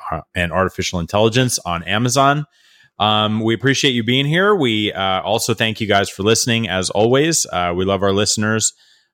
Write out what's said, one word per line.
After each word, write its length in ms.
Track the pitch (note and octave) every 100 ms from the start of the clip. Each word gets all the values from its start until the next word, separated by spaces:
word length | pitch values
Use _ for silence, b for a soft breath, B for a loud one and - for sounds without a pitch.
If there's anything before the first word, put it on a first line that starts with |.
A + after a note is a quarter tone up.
| -
uh, 100 | D#2+ - F#2
and 160 | F2
artificial 480 | E2 F#2+ - F2+ F2+
intelligence 600 | E2 G#2 A2+ A2+ B2+ -
on 240 | F2 E2+
Amazon. 640 | F2 G#2 B2 C#3 C#3 D3 D3 b b b b -
Um, 420 | G#2+ G#2+ G#2+ A2
we 120 | A2+ A2
appreciate 360 | C3+ C3 C#3+
you 120 | A#2+ A2+
being 200 | C3 C#3+
here. 280 | E3 G3+ G#3
We, 380 | B2+ G#2+ G#2
uh, 280 | - F#2+ F#2
also 320 | F#2 A2+ -
thank 280 | - A2+ G#2+
you 60 | G2+
guys 220 | G2+ G2
for 120 | -
listening, 460 | G2 A2+ - A2+ A2
as 200 | F#2 F2+
always. 540 | G2+ A2+ C3 D#3 D#3+ -
Uh, 220 | F2+ F2 F2+
we 80 |
love 200 | F#2+ G2
our 100 | G2
listeners. 580 | G2 G#2 - G#2+ A2 - b b b b